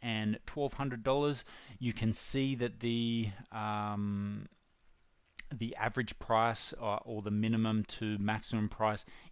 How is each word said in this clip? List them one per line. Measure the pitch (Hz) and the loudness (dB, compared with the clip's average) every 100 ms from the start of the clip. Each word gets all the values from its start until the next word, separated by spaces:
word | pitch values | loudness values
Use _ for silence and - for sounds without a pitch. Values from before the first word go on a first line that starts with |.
and | 120 110 107 107 - | -4 0 0 0 -2
twelve | - 143 | -2 -2
hundred | - 135 123 | 0 -4 -2
dollars. | 110 139 147 135 - - - - | 2 4 4 0 -6 -16 -16 -4
You | 120 | -2
can | - 110 | 2 2
see | 104 - 135 135 131 | 2 0 0 0 0
that | 120 - | -2 0
the, | 120 117 117 117 107 98 - | 0 2 2 2 0 -4 -10
um, | 110 107 107 104 104 104 101 101 104 101 _ _ _ - - _ _ _ - - | -6 -2 -2 -2 0 0 0 -2 -6 -10 _ _ _ -20 -20 _ _ _ -16 -10
the | 117 113 - | -4 -4 -2
average | 110 127 117 - | -2 0 -2 -4
price, | - 110 117 110 - - | 2 4 4 2 -4 -4
uh, | 110 107 | 0 0
or | - 107 | -2 -4
the | 104 | 0
minimum | 104 113 113 110 110 101 | 2 4 4 4 2 0
to | - 110 104 | -2 -2 0
maximum | 101 110 - 113 107 | 0 0 0 0 0
price | - 110 107 - - - | 2 2 2 -4 -18 -16